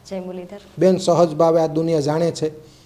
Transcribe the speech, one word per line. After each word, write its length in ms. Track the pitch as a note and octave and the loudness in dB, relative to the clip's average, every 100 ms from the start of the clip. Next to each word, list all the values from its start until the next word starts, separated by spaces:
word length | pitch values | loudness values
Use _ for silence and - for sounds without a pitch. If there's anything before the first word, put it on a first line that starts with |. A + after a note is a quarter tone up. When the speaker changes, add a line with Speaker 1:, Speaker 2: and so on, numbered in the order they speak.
| - | -14
Speaker 1:
જય 100 | F#3+ | -12
મુરલીધર. 400 | F3+ F3+ F3+ - - - | -12 -14 -16 -18 -14 0
Speaker 2:
બેન, 180 | F3+ F#3 | 2 2
સહજ 380 | F3+ D#3+ F3 | 2 2 2
ભાવે 280 | D3+ E3 E3 | 2 2 2
આ 40 | D#3+ | 0
દુનિયા 340 | D3+ E3 D#3+ | -2 -2 -2
જાણે 300 | C#3 D#3+ E3+ | 0 -2 -2
છે. 220 | D#3+ - - - - | -2 -6 -8 -20 -20